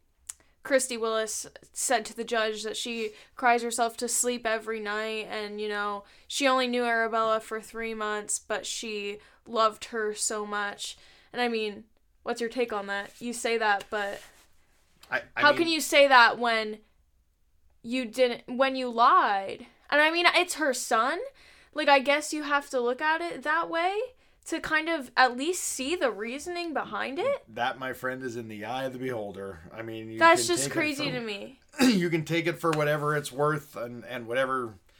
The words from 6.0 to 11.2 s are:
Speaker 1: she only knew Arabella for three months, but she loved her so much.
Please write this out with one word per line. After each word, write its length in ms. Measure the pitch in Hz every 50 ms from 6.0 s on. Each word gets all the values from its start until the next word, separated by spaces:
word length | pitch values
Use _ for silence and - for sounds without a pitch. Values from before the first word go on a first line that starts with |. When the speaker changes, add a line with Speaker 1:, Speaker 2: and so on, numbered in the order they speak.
| 202 - - - _ -
Speaker 1:
she 180 | - - 277
only 200 | 269 262 262 254
knew 180 | 247 240 247 247
Arabella 560 | 240 233 226 226 220 220 226 226 220 220 220
for 220 | 220 - 220 220
three 320 | 208 - - 226 226 226 226
months, 440 | 220 214 208 208 208 208 - - -
but 280 | - - 220 196 -
she 520 | - - - - 226 214 208 202 202 202 208 - - - _ _
loved 400 | - 233 226 220 220 214 - -
her 280 | - 240 226 214 208 208
so 300 | - - - 226 214 208
much. 540 | 208 208 208 202 202 208 - - - - - - - - -